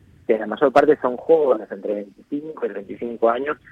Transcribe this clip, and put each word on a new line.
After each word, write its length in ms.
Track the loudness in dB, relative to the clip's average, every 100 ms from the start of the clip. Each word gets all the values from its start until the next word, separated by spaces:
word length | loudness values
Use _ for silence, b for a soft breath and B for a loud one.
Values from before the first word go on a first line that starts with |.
| _ -8 -2
que 120 | 0
la 80 | 0
mayor 240 | 0 2
parte 280 | 4 4 2
son 160 | 0 -4
jóvenes 540 | 2 4 4 0 -2
entre 220 | -8 -6
veinticinco 720 | -6 -6 -16 -10 -8 -8 -8 -8
y 20 |
treinta 240 | -8 -12
y 40 | -10
cinco 320 | -10 0 0
años, 260 | 0 -4 -8 -12